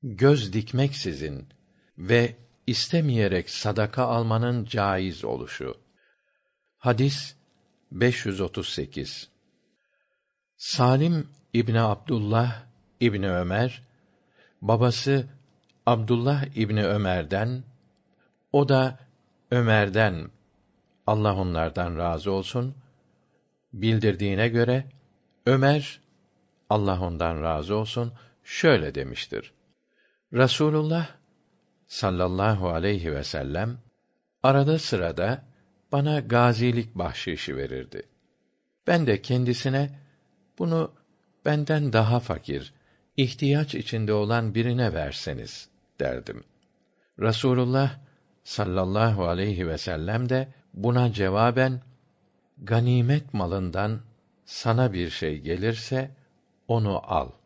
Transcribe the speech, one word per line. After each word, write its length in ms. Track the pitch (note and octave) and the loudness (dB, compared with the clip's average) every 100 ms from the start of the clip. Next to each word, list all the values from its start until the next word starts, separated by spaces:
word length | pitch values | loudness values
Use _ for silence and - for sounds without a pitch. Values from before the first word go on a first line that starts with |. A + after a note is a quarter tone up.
Göz 500 | C#3 G2 C3+ D3 G#2 | -10 2 4 6 2
dikmeksizin 920 | G#2 A2 B2+ C#3 C#3 - D2 D2+ C#2 - _ _ _ _ - | -4 -2 0 0 -2 -8 -6 -8 -8 -14 _ _ _ _ -16
ve 380 | F#2 A#2 A#2+ A#2 - _ - | 2 2 2 -2 -20 _ -6
istemeyerek 840 | A#2+ - E3+ D#3 A#2+ G2+ F2+ E2+ | -4 0 0 2 2 2 0 -2
sadaka 540 | - A2 G#2 G#2 A#2+ | -6 -4 -2 -2 0
almanın 640 | B2 A#2 A2+ A2+ A#2+ B2 G#2 | 0 0 0 0 0 -2 -2
caiz 580 | A2 G2 F#2+ F#2 D#2+ | -2 0 0 -2 -4
oluşu. 540 | A1 B1 A#1+ - B1+ - _ _ _ _ _ _ _ _ _ _ | -6 -6 -8 -10 -10 -10 _ _ _ _ _ _ _ _ _ _
Hadis 580 | B2 A#2 C#3 C#3 - - _ _ _ _ _ | 0 2 2 0 -10 -18 _ _ _ _ _
beş 340 | F2+ B2 B2 A2 | 0 2 2 -4
yüz 160 | F#2+ | -4
otuz 280 | F#2 - F#2 | -4 -4 -6
sekiz. 600 | - C#2 D2 C2 - - _ _ _ _ _ _ _ _ _ _ _ _ _ | -6 -8 -6 -8 -10 -16 _ _ _ _ _ _ _ _ _ _ _ _ _
Salim 720 | - - B2 C3 D#3+ E3+ C#3+ _ _ | -8 2 4 4 4 0 -4 _ _
İbni 260 | A#2 A2+ A2+ | 0 2 2
Abdullah 840 | A2+ G2+ - A#2+ G#2 A2+ A#2+ A2 - _ _ _ | 2 0 -2 -2 0 2 0 -2 -12 _ _ _
İbni 300 | A#2+ G#2 G2 | 0 0 -2
Ömer, 540 | F2+ F2+ G2 B2 - - _ _ _ _ _ _ _ | -2 0 0 0 -4 -20 _ _ _ _ _ _ _
babası 680 | G#2 A2+ A#2+ A#2 - C#3 C3+ - _ _ _ _ - | 0 2 4 2 0 0 0 -12 _ _ _ _ 0
Abdullah 720 | A#2+ A2 A#2+ A#2+ C#3+ C#3 A#2 | 2 2 0 2 0 -2 -2
İbni 280 | G#2+ G#2+ G2+ | 0 2 2
Ömer'den, 760 | G#2 G2 F2+ D#2 F#2+ A2+ B2+ B2+ _ _ _ _ _ _ _ _ | 2 0 0 0 -2 -2 -6 -10 _ _ _ _ _ _ _ _
o 180 | C#3+ C#3 | 2 4
da 300 | C3+ C3 C3+ - _ _ _ _ | 4 2 -2 -20 _ _ _ _
Ömer'den, 800 | B2 A#2 G#2+ G2+ G2 A2 F2 - _ _ _ _ _ _ _ - | 0 4 4 4 2 2 0 -10 _ _ _ _ _ _ _ 0
Allah 280 | G#2+ G#2+ G2 | 2 2 2
onlardan 600 | F#2 E2 E2 - F2 D#2+ | 0 0 -2 -2 -4 -2
razı 340 | F2 E2 F#2+ | -2 -2 -2
olsun, 440 | G2 F#2 B2 B2+ C3+ _ _ _ _ _ _ _ _ _ | -4 -4 -6 -6 -8 _ _ _ _ _ _ _ _ _
bildirdiğine 720 | A2+ G#2+ A2+ G#2+ F#2 G2+ G2 A#2 | -2 2 4 2 2 -2 0 0
göre, 380 | A#2 A#2 B2+ C3+ - _ _ _ _ - | 2 2 0 -4 -16 _ _ _ _ 0
Ömer, 560 | C3+ C3+ D3 C#3+ - _ _ _ _ _ _ _ | 4 4 2 -2 -14 _ _ _ _ _ _ _
Allah 320 | G#2+ G2+ F#2 | 0 2 -2
ondan 400 | F#2 E2+ E2 E2 | -2 -2 -2 -2
razı 340 | D#2+ D#2 D#2 G#2 | -2 -4 -2 -4
olsun, 380 | A2 - A#2+ - - _ | -4 -6 -8 -10 -20 _
şöyle 520 | - - E3+ B2 D2+ C2+ | -14 0 4 4 2 -6
demiştir: 580 | C2 A#1+ - G#1+ - _ _ _ _ _ _ _ _ | -8 -8 -10 -10 -12 _ _ _ _ _ _ _ _
"Rasulullah 760 | A#2+ C3 - D3+ D3+ D#3 E3 D#3+ - _ _ _ _ _ _ _ | 2 2 4 2 2 0 -2 -4 -10 _ _ _ _ _ _ _
sallallahu 800 | - G#2 F2+ F2+ F#2 G#2 G#2 F#2 | -4 -2 0 0 2 0 2 0
aleyhi 440 | E2 F2+ G2+ E2 | 0 0 -2 -2
ve 100 | C#2+ | -4
sellem 560 | C#2 D#2 C2+ D#2 A2+ A#2+ - _ _ _ _ _ | -6 -6 -4 -4 -4 -6 -16 _ _ _ _ _
arada 360 | C3 C#3 C#3 D#3+ | 2 4 4 0
sırada 680 | - G#2 E2+ D#2 F#2+ C3 - _ _ _ _ | 0 -2 -2 -2 -2 -2 -8 _ _ _ _
bana 280 | C#3 C#3+ D3+ | -2 0 0
gazilik 760 | A2+ A#2+ A#2+ A2+ A#2+ A#2+ A2+ F#2 | 0 4 4 4 2 0 -2 -4
bahşişi 600 | F2 - - D#2 - C2+ | -6 -6 -8 -6 -6 -6
verirdi. 480 | C2+ C2 B1+ - - _ _ _ _ _ _ _ - | -6 -8 -10 -14 -16 _ _ _ _ _ _ _ 0
Ben 200 | E3+ C#3+ | 2 2
de 140 | G2+ | 0
kendisine, 800 | - B2 B2 B2 C3+ C3+ C#3+ C#3 - _ _ _ _ _ | 0 0 0 0 0 0 -2 -6 -20 _ _ _ _ _
'Bunu 320 | F3 E3 D#3+ - _ _ _ _ - | -2 0 -2 -8 _ _ _ _ -2
benden 480 | D3+ D3 D#3 D3 | 0 0 0 2
daha 260 | A2+ A2 A#2+ | 2 4 2
fakir, 540 | B2 D2+ - C#2+ C2+ _ _ _ _ - | 0 -8 -4 -8 -8 _ _ _ _ -2
ihtiyaç 580 | C3 - C#3 C#3+ D3 - | -2 0 0 0 0 -6
içinde 380 | - A#2 G#2+ | -6 -4 0
olan 420 | G#2+ G#2 A#2 A2+ G#2 | 0 2 0 0 0
birine 380 | A#2 A#2+ A#2 | 0 2 0
verseniz.' 760 | D#2+ D2 C2+ - C2+ G#1+ - - _ _ _ | 0 -6 -6 -8 -8 -10 -16 -20 _ _ _
derdim. 440 | C#2 B1+ G#1+ G#1 - _ _ _ _ _ _ - | -4 -4 -8 -14 -16 _ _ _ _ _ _ -2
Rasulullah 800 | G#2+ A2 C3+ B2+ B2 C3 C3+ - - _ _ _ | 0 2 2 2 2 2 0 -2 -20 _ _ _
sallallahu 840 | - - G2+ F#2 F#2 G2 A2+ G#2+ F2 | -14 -4 -2 0 0 2 2 2 0
aleyhi 400 | F2 G2+ F#2 F2+ | 0 -2 -2 -2
ve 100 | D#2 | -4
sellem 520 | - D#2+ E2 A2+ B2 | -4 -4 -2 -2 0
de 240 | C3 C3+ - _ | -2 -2 -10 _
buna 400 | - A2 B2 B2 | -4 0 2 2
cevaben, 680 | G2+ F#2+ G2 A#2 A#2+ C3 B2+ - _ _ _ _ _ _ _ | 2 0 2 2 4 0 0 -10 _ _ _ _ _ _ _
'Ganimet 760 | G2 A2+ B2 B2 A#2+ D3 D3 | -2 2 4 4 4 2 0
malından 680 | G#2+ F2 F#2+ F#2 F#2 G#2 A2 - _ _ _ _ | -4 -2 -2 -2 -2 -2 -4 -10 _ _ _ _
sana 480 | - A#2+ A#2 B2+ | -6 0 2 2
bir 160 | F#2 F2 | 0 -4
şey 300 | - D#2+ D2+ | -2 -4 -4
gelirse 720 | C#2+ F2+ G#2 A2+ - C3 C3+ - _ _ _ _ _ | -4 -2 -2 -4 -4 -4 -4 -12 _ _ _ _ _
onu 440 | A#2 G#2+ F#2+ - | 0 2 -2 -2
al. 180 | F2 B1+ - | -2 -2 -10